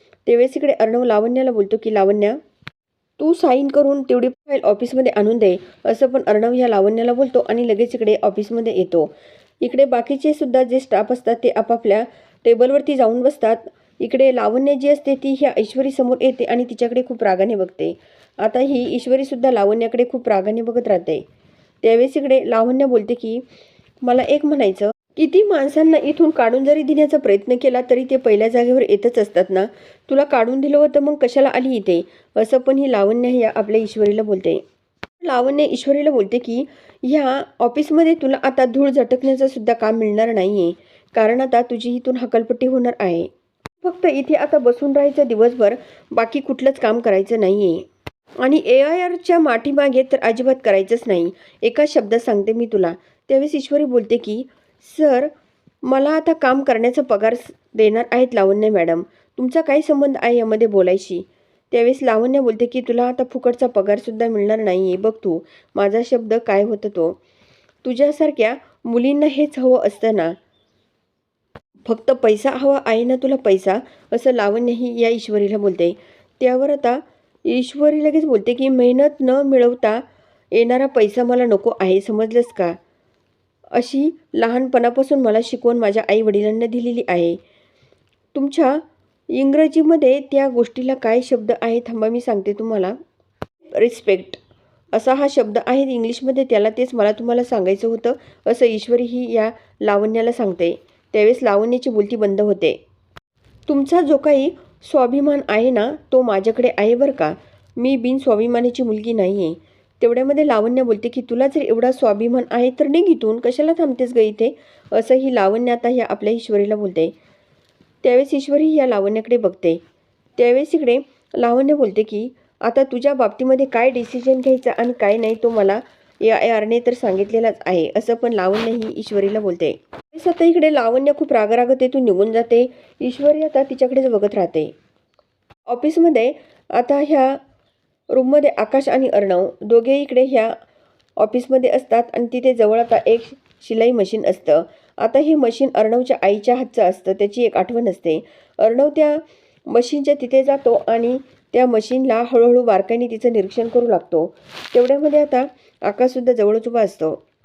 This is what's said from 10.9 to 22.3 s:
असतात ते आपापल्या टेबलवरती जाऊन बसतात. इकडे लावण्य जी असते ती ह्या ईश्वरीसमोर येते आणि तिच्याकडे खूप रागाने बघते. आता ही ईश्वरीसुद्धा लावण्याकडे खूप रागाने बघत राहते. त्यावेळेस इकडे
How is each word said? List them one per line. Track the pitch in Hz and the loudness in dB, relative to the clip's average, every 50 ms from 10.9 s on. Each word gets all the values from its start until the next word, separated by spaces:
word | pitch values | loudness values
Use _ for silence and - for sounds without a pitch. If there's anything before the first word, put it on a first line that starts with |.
| - 190 214 - | -2 -2 0 -2
असतात | 254 247 - 233 233 | -4 -4 -2 -4 -2
ते | 233 - 247 | 0 0 -2
आपापल्या | - 214 220 - 233 233 - 220 196 220 - - - _ _ _ _ _ - | 0 -2 -2 -2 -2 -2 0 0 0 0 -2 -4 -10 _ _ _ _ _ 0
टेबलवरती | 233 233 220 247 254 277 285 269 311 285 | 2 4 4 4 2 2 2 0 0 0
जाऊन | 262 247 220 233 247 | 2 2 2 2 0
बसतात. | 247 269 285 - - 220 226 226 - - - _ _ _ _ - | 0 -2 -2 0 0 0 0 -2 -4 -10 -20 _ _ _ _ -10
इकडे | - - - 247 269 269 254 | -6 -2 0 2 2 2 2
लावण्य | 240 214 208 226 254 269 285 285 | 2 0 0 0 0 0 0 0
जी | 254 269 285 | 0 2 2
असते | 294 285 - 277 277 | 0 2 0 -2 -4
ती | 262 - 277 269 269 | -2 -2 -2 -2 0
ह्या | 285 262 - - | 0 0 0 0
ईश्वरीसमोर | 220 208 - 254 269 277 262 - 262 247 254 247 | -4 -2 -2 -2 -2 -2 -2 -2 0 0 0 0
येते | 262 262 254 - 240 | 0 0 0 0 -2
आणि | - 233 240 247 | -2 -2 -2 -2
तिच्याकडे | 247 226 - 240 233 240 254 254 - | -4 -6 -4 -4 -2 -2 -2 -4 -4
खूप | 247 220 220 | -4 -4 -2
रागाने | 202 185 185 196 226 226 | 0 0 0 0 0 0
बघते. | 196 185 180 - - 160 165 175 - _ _ _ _ _ _ _ - | -2 -4 -4 -6 -6 -6 -6 -6 -8 _ _ _ _ _ _ _ -4
आता | 202 220 - 247 | -4 -2 0 0
ही | 269 277 277 240 247 - - | -2 0 0 -2 -4 -4 -6
ईश्वरीसुद्धा | 247 - 254 254 269 277 269 285 240 240 269 | -6 -4 -2 -2 -2 -2 -4 -6 -2 0 0
लावण्याकडे | 247 214 202 202 214 233 233 226 233 233 247 240 | 2 2 2 0 0 0 -2 -2 -2 -2 -2 -2
खूप | - 247 240 - | -4 -6 -4 -2
रागाने | 208 190 185 214 220 233 | -2 -2 -2 -2 -4 -4
बघत | 226 233 226 240 - - | -4 -4 -4 -4 -2 0
राहते. | 196 175 170 - 160 - - - _ _ _ _ _ _ _ _ _ _ - | 0 -2 -2 -2 -6 -6 -6 -10 _ _ _ _ _ _ _ _ _ _ 2
त्यावेळेस | 226 226 233 247 269 - 302 | 2 4 4 2 2 0 -2
इकडे | 277 269 | 0 2